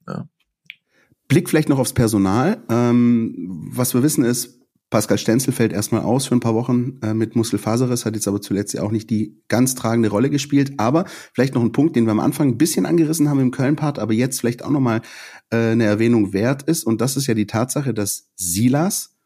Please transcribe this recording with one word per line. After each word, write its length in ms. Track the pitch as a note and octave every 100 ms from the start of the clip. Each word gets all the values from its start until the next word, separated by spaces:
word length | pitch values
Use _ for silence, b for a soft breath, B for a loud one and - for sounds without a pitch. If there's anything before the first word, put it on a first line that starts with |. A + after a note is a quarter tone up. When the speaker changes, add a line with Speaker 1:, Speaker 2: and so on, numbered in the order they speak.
| -
Speaker 1:
Ja. 200 | - - _ _ _ - - _ _ _ _ -
Speaker 2:
Blick 200 | D3 -
vielleicht 200 | D#3 D#3
noch 100 | C3+
aufs 140 | B2
Personal. 720 | - A#2 G#2+ F#2+ G#2 D3 A3 -
Ähm, 1000 | A#2 A#2+ A#2+ A#2+ A#2 A2+ - F2 F2 G2+
was 200 | A#2+ B2
wir 100 | B2
wissen 220 | C#3+ D#3 A#2+
ist, 320 | B2 - - _ _ -
Pascal 300 | A2+ A2 G2+
Stenzel 340 | - A#2 C3+
fällt 180 | B2+ A2+
erstmal 300 | G2+ G#2 -
aus 240 | E2 B2+ -
für 100 | B2
ein 40 |
paar 160 | A#2+ A2
Wochen, 420 | C3 B2 B2 C3+
äh, 100 | A2
mit 220 | A2 G#2+ A#2
Muskelfaserriss, 680 | A2+ G2+ - A#2 B2+ A#2+ A2
hat 100 | G#2+
jetzt 120 | G#2
aber 140 | G2+
zuletzt 320 | - G2 G#2
ja 80 | -
auch 100 | G2+
nicht 180 | A2 -
die 280 | G#2+ A2 - -
ganz 280 | G#2+ B2+ -
tragende 340 | A2+ A#2 A2
Rolle 220 | G2+ C3+
gespielt. 420 | D3 C#3 C#3 C#3 -
Aber 280 | G#2+ D#3 F#3+ B B
vielleicht 200 | - C3+
noch 80 | B2
ein 120 | A#2
Punkt, 220 | A2+ D#3 B2+
den 100 | A2+
wir 60 |
am 80 | G#2+
Anfang 280 | - - D3
ein 100 | A2
bisschen 300 | E3 - F#3
angerissen 420 | E3+ D3+ D#3+ D3
haben 100 | C#3
im 120 | C3
Köln-Part, 480 | B2+ C3+ D3+ D3+ C#3+
aber 140 | G#2+
jetzt 260 | A2+ C3 -
vielleicht 240 | A#2+ A#2+
auch 80 | -
nochmal, 300 | C#3+ B2+ A2 - B B B B
äh, 60 | A#2
eine 260 | A2+ A2+
Erwähnung 480 | G#2+ G#2 A#2 A#2+ G2
wert 320 | G2 A2+ C#3
ist. 220 | - E3 -
Und 160 | A2
das 160 | B2 C#3
ist 100 | C3+
ja 60 |
die 140 | A2+ G#2
Tatsache, 460 | A2 B2+ - C3+
dass 360 | G#2+ G2+ - _ -
Silas 800 | F2+ F2+ A#2+ C#3 F3+ - - _